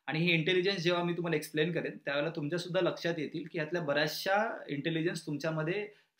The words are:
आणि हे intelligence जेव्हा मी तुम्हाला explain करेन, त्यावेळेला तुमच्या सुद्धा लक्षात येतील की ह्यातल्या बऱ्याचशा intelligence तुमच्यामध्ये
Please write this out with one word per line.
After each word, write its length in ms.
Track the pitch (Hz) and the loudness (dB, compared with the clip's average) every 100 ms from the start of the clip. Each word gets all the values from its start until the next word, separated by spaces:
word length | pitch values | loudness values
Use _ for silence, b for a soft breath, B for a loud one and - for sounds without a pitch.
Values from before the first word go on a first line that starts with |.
| - | -6
आणि 120 | 156 | 0
हे 140 | 175 | 4
intelligence 500 | 165 156 185 180 196 | 4 4 4 2 2
जेव्हा 200 | 165 175 | 2 2
मी 100 | 175 | 2
तुम्हाला 220 | 175 170 156 | 0 0 0
explain 360 | - 151 170 | 0 0 0
करेन, 260 | 165 127 - | 0 -4 -6
त्यावेळेला 340 | - 143 160 160 | -2 0 0 -2
तुमच्या 240 | 147 175 | -2 -4
सुद्धा 220 | 175 180 | -2 0
लक्षात 320 | 170 143 175 165 | 2 0 -2 -2
येतील 260 | 135 165 - | -4 -6 -6
की 80 | 170 | -4
ह्यातल्या 220 | 151 175 | -2 -2
बऱ्याचशा 840 | 143 143 156 - 190 196 226 - - | 0 2 2 0 2 2 2 -2 -6
intelligence 580 | 143 165 160 165 180 - | -4 0 0 0 -2 -4
तुमच्यामध्ये 640 | 147 160 160 156 202 208 b b _ | -4 -2 0 0 -2 -4 b b _